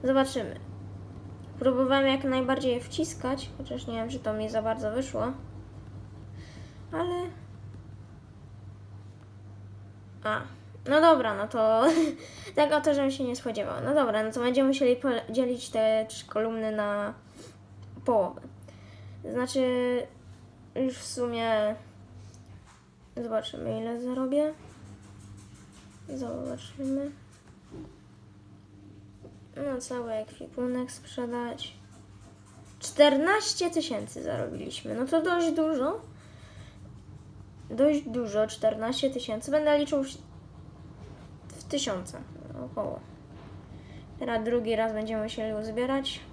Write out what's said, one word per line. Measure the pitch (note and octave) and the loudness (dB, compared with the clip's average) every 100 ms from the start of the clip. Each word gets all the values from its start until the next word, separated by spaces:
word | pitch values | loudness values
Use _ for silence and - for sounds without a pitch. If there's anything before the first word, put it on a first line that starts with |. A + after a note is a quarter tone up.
Zobaczymy. | B3+ C4+ C4+ B3+ G3 - - - - - - - - - - - | 6 6 6 2 -2 -6 -12 -12 -12 -12 -12 -12 -14 -14 -14 2
Próbowałem | B3+ B3+ C4 C#4 C4+ | 4 6 6 6 6
jak | C4+ | 4
najbardziej | C#4 C4 B3+ C4 C4 | 2 2 2 2 2
je | B3 | 0
wciskać, | - - E4 - B3+ C4+ - - | -2 -2 -2 -2 -2 -2 -4 -10
chociaż | C4+ B3+ - | -8 -6 -4
nie | |
wiem, | A3+ A3+ | -4 -4
czy | C4 | -2
to | G#3+ | -2
mi | G#3+ G#3+ | -2 0
za | A3 | 0
bardzo | A3 A3+ G#3+ | 0 0 0
wyszło. | A#3 C4+ G#3+ A3+ C4+ - - - - - - - - - - - - - - - | -2 -2 -2 -2 -2 -10 -14 -14 -14 -14 -14 -14 -14 -14 -14 -14 -14 -14 -14 -6
Ale... | D#4+ F4 F4 F4 - - - - - - - - - - - - - - - - - - - - - - - - - - - - - | -2 0 0 -4 -8 -16 -14 -14 -14 -14 -16 -16 -18 -18 -18 -18 -16 -16 -16 -16 -16 -16 -18 -18 -18 -16 -16 -16 -16 -16 -18 -18 -6
A, | G#3+ A3 - - - - - | -2 -2 -4 -14 -18 -12 4
no | D4 | 8
dobra, | E4 D4+ A3+ | 10 10 6
no | G3 G#3+ | 0 0
to | A#3+ A3 A3+ C4+ D#4+ D#4 | 4 6 8 8 6 4
<laughs> | C4+ - - - | 0 -12 -14 -4
tego | - D4 D4+ | 2 4 6
to, | D4+ | 4
żebym | C#4+ C4+ | 4 2
się | C4+ | 0
nie | B3+ B3 | -2 -2
spodziewał. | A#3+ G#3 G3 - | -4 -4 -4 -2
No | B3 | 2
dobra, | D4 B3 G#3+ | 4 4 4
no | A3 | 2
to | A#3 | 2
będziemy | A#3+ B3+ C4+ | 4 6 6
musieli | C4+ B3+ B3 | 6 6 6
podzielić | C4+ A#3 - A3+ B3 B3 - | 4 0 0 0 2 0 -2
te | A3+ A3 A3 A3 | 2 4 4 0
trzy | - - | -8 -4
kolumny | G#3 A3+ A3+ A3 | 0 0 0 0
na | G#3+ G#3 G#3 G#3 - - - - - - - - - | 0 0 0 -2 -6 -18 -18 -18 -18 -20 -18 -16 -4
połowę. | - A3 F3+ - - - - - - - - - - | 4 4 4 -2 -14 -16 -18 -18 -18 -18 -16 -12 -4
Znaczy... | A#3 B3 C4+ B3+ B3 B3 B3 - - - - - - - | -2 0 2 4 4 2 2 -2 -12 -20 -20 -20 -20 -8
Już | - C4 B3+ | 0 0 0
w | - | -8
sumie... | - B3 A#3 A3+ A3 G#3+ A3 - - - - - - - - - - - - - - | -2 -2 0 2 4 2 0 -10 -20 -20 -18 -18 -20 -20 -20 -20 -20 -20 -20 -14 -8
Zobaczymy, | A#3 A3 - - E2 A3 | -2 -2 -2 -6 -4 -2
ile | A3+ A#3 | -2 -4
zarobię. | B3 B3+ C4 C#4+ D4+ D#4 - - - - - - - - - - - - - - - | -2 -2 2 4 2 -2 -16 -18 -18 -18 -18 -18 -18 -18 -18 -20 -20 -20 -20 -18 -10
Zobaczymy. | C4 A#3 B3+ C4 B3 - - C4+ C4+ C#4+ C#4+ - - - - - D#4+ D#4 - - - - - - - - - - - - - - - - - | -6 -6 -6 -6 -8 -10 -6 -2 0 -2 -8 -20 -20 -20 -20 -16 -14 -14 -18 -20 -20 -20 -20 -20 -20 -20 -20 -20 -20 -20 -20 -20 -20 -16 -6
No, | C#4+ B3+ | -2 -2
cały | - B3 A#3 | -4 -4 -2
ekwipunek | A3 A3 - - - B3 B3+ B3+ | -4 -6 -12 -10 -4 -2 0 -4
sprzedać. | - - - A#3+ A#3+ A#3+ - - - - - - - - - - - - - | -8 -10 -6 -4 -4 -4 -6 -10 -14 -20 -20 -20 -20 -20 -20 -20 -20 -20 -12
Czternaście | - - D4 C#4 E4 G#4+ G#4+ - F4 | -8 8 8 10 4 2 2 0 0
tysięcy | E4+ A3+ G#3+ - - | 0 -2 -4 -6 -6
zarobiliśmy. | - - - - - - A3 | -4 -4 -4 -6 -8 -8 -6
No | A3 C4 | -4 2
to | E4 | 2
dość | E4+ F4 E4 | 4 2 4
dużo. | D#4+ D#4 D4 C#4 A4 - - - - - - - - - - - - - - - - - | 4 2 2 0 -2 -8 -18 -20 -20 -20 -18 -18 -18 -18 -18 -18 -20 -18 -20 -20 -18 -8
Dość | A3+ C#4+ D4 | 6 6 6
dużo, | C#4 A#3+ A3 G#3 A3 | 0 -4 0 2 2
czternaście | - A3 G#3+ A3+ C4 C4+ | 4 2 2 -2 2 2
tysięcy. | B3+ B3 A3 C#4 | 0 -4 -4 2
Będę | D4+ D4+ D4 | 4 6 4
liczył | D4 D4 | 4 2
w, | C4+ - - - - - - - - - - - - - - | 0 -6 -16 -18 -18 -18 -18 -18 -18 -16 -16 -16 -16 -16 -16
w | - | -14
tysiące, | - C#4+ B3+ F#3 F#3 - - - - - | -4 -2 0 -2 -6 -12 -14 -14 -12 -10
około. | - - - - - - - - - - - - - - - - | -8 -4 -4 -6 -12 -18 -18 -18 -16 -16 -16 -16 -14 -16 -16 -6
Teraz | B3 A3+ | 0 0
drugi | A3 A#3+ A3 A3 | 2 2 2 2
raz | A3+ | 2
będziemy | G#3+ A3 A3 | 0 -2 -2
musieli | A3 A3+ A3 | -2 -2 -2
uzbierać. | G#3+ A3 A3 B3+ C4+ C4+ - - | -2 -2 0 2 0 0 -8 -12